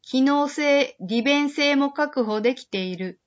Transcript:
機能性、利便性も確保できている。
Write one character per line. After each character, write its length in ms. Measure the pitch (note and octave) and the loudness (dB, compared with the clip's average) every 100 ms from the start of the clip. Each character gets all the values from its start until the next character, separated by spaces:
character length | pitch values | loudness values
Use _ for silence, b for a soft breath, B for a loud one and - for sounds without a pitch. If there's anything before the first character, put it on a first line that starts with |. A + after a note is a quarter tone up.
機 200 | - C4 | -2 2
能 240 | C4+ C#4+ C#4+ | 2 2 0
性、 480 | D4 D4 C#4+ C4+ - | 0 2 2 0 -6
利 220 | F3+ A#3 | -4 -2
便 280 | B3 C#4+ D4 | 2 2 0
性 240 | D4 C#4+ | 0 0
も 160 | C#4 C#4 | 2 0
確 320 | C#4 D4 C4+ | -2 -4 -2
保 180 | A3 G#3+ | -2 0
で 140 | A3+ | 0
き 100 | B3+ | -2
て 200 | - G3 | -8 -6
い 120 | F#3 F3+ | -6 -6
る。 220 | F#3 F3+ | -8 -10